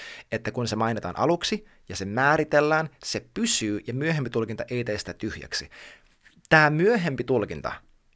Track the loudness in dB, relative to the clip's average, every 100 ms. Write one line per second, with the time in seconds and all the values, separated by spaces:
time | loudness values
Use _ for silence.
0 | -16 -18 -8 -6 -4 -4 -4 0 0 -2
1 | -4 0 2 2 0 -4 -6 _ -12 -8
2 | -4 2 4 4 4 4 4 2 0 -8
3 | -8 -6 -6 -4 0 0 0 -4 -4 -4
4 | 0 0 0 -2 -2 -4 -4 -4 -2 -4
5 | -6 -6 -6 -6 -8 -10 -10 -16 -20 -20
6 | _ _ _ _ _ 6 6 4 4 2
7 | 0 -4 0 2 2 -4 -8 -10 -14 _
8 | _